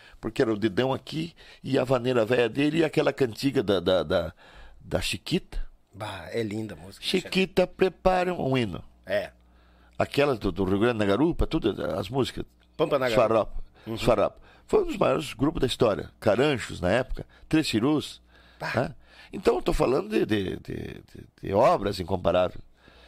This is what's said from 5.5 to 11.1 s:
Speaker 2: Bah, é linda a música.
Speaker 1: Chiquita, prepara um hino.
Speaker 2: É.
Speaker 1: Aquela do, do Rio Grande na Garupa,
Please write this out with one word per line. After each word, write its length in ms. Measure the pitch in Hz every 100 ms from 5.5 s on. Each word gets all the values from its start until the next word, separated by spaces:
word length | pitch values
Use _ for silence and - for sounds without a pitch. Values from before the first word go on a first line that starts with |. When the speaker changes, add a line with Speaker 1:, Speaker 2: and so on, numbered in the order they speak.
| - - - _
Speaker 2:
Bah, 320 | 95 104 95 -
é 120 | 117
linda 320 | 113 107 107
a 20 | 78
música. 280 | 90 -
Speaker 1:
Chiquita, 640 | - 185 - 185 190 - 180
prepara 680 | - 190 - 185 185 180
um 220 | 170 135 131
hino. 260 | 110 76 - - -
Speaker 2:
É. 240 | 101 - - _ _ _ _ _ -
Speaker 1:
Aquela 360 | - - 143
do, 160 | 117 101
do 140 | 85
Rio 140 | 92 98
Grande 180 | 120 113
na 60 |
Garupa, 420 | 101